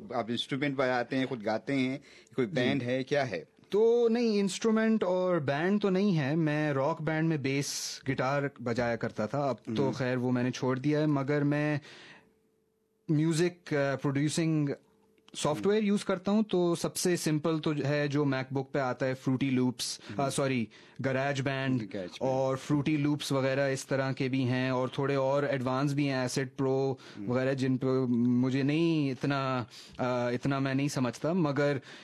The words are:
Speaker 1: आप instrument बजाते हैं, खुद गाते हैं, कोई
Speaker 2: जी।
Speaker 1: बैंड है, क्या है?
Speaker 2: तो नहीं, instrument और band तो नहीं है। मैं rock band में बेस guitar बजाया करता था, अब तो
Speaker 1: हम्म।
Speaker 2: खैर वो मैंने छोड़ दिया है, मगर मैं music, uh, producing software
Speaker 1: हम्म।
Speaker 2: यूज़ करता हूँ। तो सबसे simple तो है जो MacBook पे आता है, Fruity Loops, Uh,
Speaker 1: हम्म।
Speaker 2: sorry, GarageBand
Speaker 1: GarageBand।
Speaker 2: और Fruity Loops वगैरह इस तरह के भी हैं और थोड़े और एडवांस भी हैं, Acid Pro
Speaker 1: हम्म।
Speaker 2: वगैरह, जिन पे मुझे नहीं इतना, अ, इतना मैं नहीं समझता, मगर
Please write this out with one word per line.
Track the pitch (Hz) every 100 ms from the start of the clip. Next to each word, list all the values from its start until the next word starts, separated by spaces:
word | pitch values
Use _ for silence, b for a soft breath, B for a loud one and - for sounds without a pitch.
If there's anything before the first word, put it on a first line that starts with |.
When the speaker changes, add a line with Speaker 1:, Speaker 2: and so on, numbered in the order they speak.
| 101
Speaker 1:
आप | 120 110
instrument | 120 - 139 143 135
बजाते | 131 123 120 135
हैं, | 131
खुद | 131
गाते | 104 110 -
हैं, | 139 127 135 - B B -
कोई | 120
Speaker 2:
जी। |
Speaker 1:
बैंड | 107 123 139
है, | 123 127
क्या | 131 143
है? | 131 90 73 _ -
Speaker 2:
तो | 196 226 240 233
नहीं, | 226 233 208
instrument | 196 180 226 220 220 220
और | 180 185 185 175
band | 139 143 175 208
तो | 202
नहीं | 185 208
है। | 165 135 160
मैं | 156 147 151
rock | 135 135 160
band | 156 156 160
में | 160
बेस | 131 135 143 - - - -
guitar | 131 131 143 139 -
बजाया | 120 117 120 117
करता | 113 - 107
था, | 135 143
अब | 120 - 110
तो |
Speaker 1:
हम्म। | 135
Speaker 2:
खैर | - 127 127
वो | 123
मैंने | 123 127
छोड़ | 123 131 127
दिया | 139 147
है, | 151
मगर | 143 135 147
मैं | 143 147 151 147 - B B B B _ _ _ _ _ _ _ -
music, | 151 160 160 175 175 -
uh, | 147 139 135
producing | 147 139 147 156 160 156 143 - _ _ _ _ _
software | - 160 156 185 214
Speaker 1:
हम्म। | 208
Speaker 2:
यूज़ | 202
करता | - 185 185
हूँ। | 208
तो | 214 180 175
सबसे | 170 165 - 185 170
simple | - 156 170 160
तो | 156
है | 151 135 147 147
जो | 143
MacBook | 143 131 131 135 135
पे | 151
आता | 127 - 135
है, | 131
Fruity | - 127 139 127
Loops, | 127 120 - -
Uh, | - 104
Speaker 1:
हम्म। | 139
Speaker 2:
sorry, | - 139 131 113 B B B
GarageBand | 131 131 139 139 135 135 135 127
Speaker 1:
GarageBand। | 104 98 87 -
Speaker 2:
और | 131 131 131 131
Fruity | - 147 143 156 143
Loops | 147 -
वगैरह | 139 131 131 139
इस | 135 -
तरह | 135 135
के | 131 131
भी | 135
हैं | 127 127 131
और | 127 127 -
थोड़े | 139 139
और | 135 139
एडवांस | 139 139 127 127 147
भी | 143 143
हैं, | 131 127
Acid | 143
Pro | 131 - 135 135 135 131 B B
Speaker 1:
हम्म। | 101
Speaker 2:
वगैरह, | 123 131
जिन | 135 131 127
पे | 131 131 131 120
मुझे | 123 123 127 131
नहीं | 139 151 170 160 139
इतना, | 127 143 139 135 131 117 B B B
अ, | 123 123 123
इतना | 123 139 139
मैं | 135
नहीं | 135 143
समझता, | 143 123 - 151
मगर | 185 151 139 143 143 - B